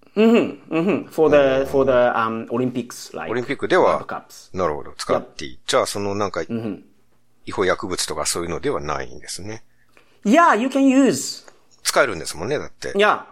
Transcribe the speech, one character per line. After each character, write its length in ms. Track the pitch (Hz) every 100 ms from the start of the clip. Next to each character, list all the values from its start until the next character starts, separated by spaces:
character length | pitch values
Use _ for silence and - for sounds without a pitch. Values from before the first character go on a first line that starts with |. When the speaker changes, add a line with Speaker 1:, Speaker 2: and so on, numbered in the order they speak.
| _ -
Speaker 1:
う 60 |
ん、 80 | 226
う 40 |
ん、 280 | 226 120 - -
う 100 | 160
ん。 280 | 180 143 -
For 220 | - 156
the、 60 | 147 139 135
Speaker 2:
う 20 |
ん。 20 | 135
Speaker 1:
for 180 | 143 135
the、 60 |
um, 560 | 123 120 113 113 113 113
Olympics, 680 | 120 127 123 117 - - -
like、 160 | 80
Speaker 2:
オ 20 |
リ 80 | 117
ン 40 | 113
ピ 80 |
ッ 40 | 135
ク 120 | 101
で 80 | 180
は、 240 | 113 76
Speaker 1:
World 40 | -
Cups. 440 | 82 - - - 90
Speaker 2:
な 120 | 87
る 80 | 73
ほ 80 |
ど。 100 | - -
使 200 | - 82
っ 80 | -
て 200 | - 76
い 80 |
い。 0 |
Speaker 1:
Yep. 40 | - -
Speaker 2:
じ 120 | 131
ゃ 40 |
あ、 20 | 98
そ 140 | 104
の 120 | 101
な 140 | 101 101
ん 40 |
か、 100 | -
Speaker 1:
う 20 | -
ん、 40 | 117
う 20 |
ん。 260 | 110 90 - _ _ _ _ _ 107
Speaker 2:
違 60 |
法 140 | 101 90
薬 220 | 87 98
物 180 | 87 -
と 100 | 78
か 100 | 76
そ 160 | 90
う 20 |
い 40 | 85
う 20 |
の 100 | 78
で 100 | 147
は 100 | 101
な 220 | 73 135
い 120 | -
ん 60 | -
で 80 | -
す 140 | -
ね。 220 | 101 110 - _ _ _ _ _
Speaker 1:
Yeah, 340 | 202 294 339 220
you 120 | 254
can 180 | 269 269
use. 580 | 262 262 151 - - - _ _ _
Speaker 2:
使 180 | - -
え 60 | 135
る 80 | 87
ん 40 |
で 60 | 73
す 120 | -
も 80 | 101
ん 20 |
ね、 100 | 143
だ 80 | 80
っ 60 |
て。 220 | - - 196
Speaker 1:
い 40 |
や。 280 | 208 139 -